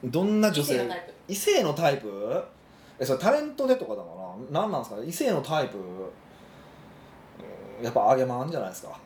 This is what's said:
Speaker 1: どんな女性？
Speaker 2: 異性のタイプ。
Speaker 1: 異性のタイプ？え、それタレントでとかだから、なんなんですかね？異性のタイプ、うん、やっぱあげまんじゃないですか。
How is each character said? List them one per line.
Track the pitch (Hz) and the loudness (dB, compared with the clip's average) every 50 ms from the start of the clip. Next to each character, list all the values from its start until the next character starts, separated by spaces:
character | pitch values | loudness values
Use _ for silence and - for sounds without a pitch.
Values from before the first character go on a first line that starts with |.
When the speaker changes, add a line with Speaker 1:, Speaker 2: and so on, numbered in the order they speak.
| - | -6
Speaker 1:
ど | 127 120 160 185 | -2 0 2 2
ん | 208 214 214 | 4 4 6
な | 214 214 | 4 4
女 | 175 147 143 | 4 2 0
性？ | 135 127 | 2 2
Speaker 2:
異 | 123 | 0
性 | 123 | 0
の | 120 | -2
タ | 120 | -4
イ | - | -8
プ。 | - - - - - - | -10 -14 -18 -20 -10 -8
Speaker 1:
異 | 202 | -6
性 | - - - 403 359 220 | -2 2 4 4 6 4
の | 156 143 | 4 2
タ | 147 165 156 | 4 4 2
イ | 139 139 | 2 2
プ？ | - 107 98 98 104 110 131 175 - - - - - - - - - - - - | -2 -8 -8 -6 -4 -2 -2 -2 -2 -4 -14 -20 -20 -20 -20 -20 -20 -20 -8 -6
え、 | 131 | -2
そ | - 135 | 0 0
れ | 131 | 2
タ | 160 202 269 | 4 4 4
レ | 302 | 4
ン | 302 302 294 | 2 -2 -4
ト | - 277 | -2 2
で | 262 254 | 2 2
と | 254 - | 2 2
か | - 107 | -6 -8
だ | 101 90 | -8 -8
か | 85 82 90 95 92 90 98 123 131 143 | -12 -12 -12 -12 -12 -12 -12 -12 -4 -2
ら、 | 160 | 0
な | 202 | 0
ん | 220 190 | 0 -2
な | 143 | -4
ん | 113 | -4
で | - | -6
す | 107 | -8
か | 104 | -10
ね？ | 117 | -8
異 | 156 170 | -8 -4
性 | - 302 262 | 0 0 2
の | 202 151 | 2 0
タ | 135 139 156 156 139 | 0 0 0 0 0
イ | 110 | 0
プ、 | - 101 | -4 -8
う | 92 90 90 92 95 - - - - - - - - - - - - - - - - - - - - - - - - - - - - - - - - - - - | -10 -10 -10 -10 -10 -10 -12 -16 -20 -20 -20 -20 -20 -20 -20 -20 -20 -20 -20 -20 -20 -20 -20 -20 -20 -20 -20 -20 -20 -20 -20 -18 -16 -16 -16 -16 -16 -16 -14 -8
ん、 | 120 | -6
や | 117 | 0
っ | 117 | 2
ぱ | 127 101 107 | 4 6 6
あ | 135 | 6
げ | 131 131 | 6 4
ま | 127 123 123 131 | 0 0 -4 -4
ん | 156 | -4
じ | 170 | -4
ゃ | - | -4
な | 101 | -6
い | 92 | -6
で | 92 | -8
す | - - | -12 -14
か。 | - - - - | -16 -16 -18 -18